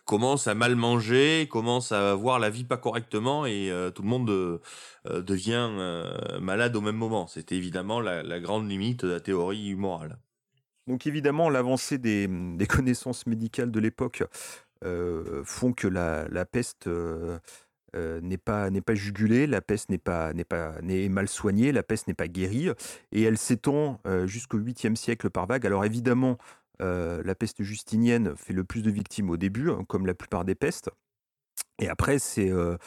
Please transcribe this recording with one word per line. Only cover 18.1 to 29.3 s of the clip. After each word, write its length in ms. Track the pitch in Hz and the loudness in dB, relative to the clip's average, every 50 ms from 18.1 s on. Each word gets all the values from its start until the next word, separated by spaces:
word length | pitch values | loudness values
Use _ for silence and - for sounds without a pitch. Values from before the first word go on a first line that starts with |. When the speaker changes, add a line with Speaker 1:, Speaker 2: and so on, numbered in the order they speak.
| 82 82 | -6 -6
Speaker 2:
n'est 160 | 82 90 92 | -6 -4 -6
pas, 320 | 90 - - 107 104 101 95 | -4 -2 -2 0 0 0 0
n'est 120 | 95 98 | 0 0
pas 120 | 92 - 113 | 0 0 0
jugulée, 540 | 101 101 104 101 98 110 107 113 123 147 | 0 0 -4 -2 2 4 6 6 6 6
la 120 | 151 123 95 | 4 2 0
peste 300 | - - 107 107 - - | 0 0 -2 -2 0 -2
n'est 80 | 98 | -4
pas, 360 | 85 - - 87 85 82 80 78 | -2 0 -2 0 0 0 -2 -2
n'est 100 | 85 85 | -4 -4
pas, 360 | - 87 85 82 78 80 78 82 | -2 -2 -4 -4 -4 -6 -6 -4
n'est 260 | 90 95 95 98 98 | -2 0 0 2 2
mal 180 | 95 98 98 | 2 2 0
soignée, 440 | 101 - - - 104 98 104 120 143 | -2 -2 -2 0 2 4 4 4 4
la 100 | 143 110 | 4 2
peste 260 | 92 - 110 107 - | 0 0 -2 -2 -2
n'est 60 | - 85 | -4 -4
pas 140 | - 85 | -4 -4
guérie, 420 | 82 85 92 92 92 104 127 165 185 120 - - - - - _ - | -4 -2 -2 -2 0 0 0 0 -2 -2 -4 -8 -14 -16 -16 _ -2
et 120 | - 104 110 | 2 4 4
elle 160 | 110 110 110 | 4 4 2
s'étend, 600 | - - 127 107 - 147 139 147 151 143 127 107 - | 2 2 0 2 2 2 2 2 2 0 -2 -4 -4
euh, 220 | 98 95 90 92 | 0 0 0 0
jusqu'au 320 | 95 98 117 - - - 107 | 0 -4 -6 -8 -2 -2 -2
huitième 360 | 107 123 123 - - - - | -2 -2 -4 -2 0 0 0
siècle 360 | - - - 117 - - 101 | 0 0 -2 -2 0 -2 -2
par 160 | - - 90 | 0 0 0
vague. 180 | 95 123 131 117 | 0 0 0 2
Alors 180 | 98 98 95 101 | 2 2 2 2
évidemment, 540 | 110 110 120 117 127 123 127 131 127 123 - - - - _ _ _ _ - 92 | 2 0 2 2 2 4 4 4 2 0 -2 -6 -20 -20 _ _ _ _ -4 -2
euh, 400 | 92 90 90 85 82 85 80 85 | -2 0 0 -2 -2 -2 -4 -2
la 80 | 92 95 | -2 -2
peste 300 | - 117 110 - - 104 | -2 -2 -4 -2 -4 -6
justinienne 720 | 98 107 107 - - 110 110 117 120 120 120 110 87 71 | -6 -6 -10 -6 -2 2 4 4 6 4 4 2 2 -2
fait 160 | - - - 90 | -4 -6 -4 -2
le 100 | 92 92 | -2 -2
plus 200 | - - 117 107 | -2 -2 0 0
de 80 | 110 | 0
victimes 400 | 101 104 98 - - - 101 90 | 0 0 -2 -6 -4 -2 0 0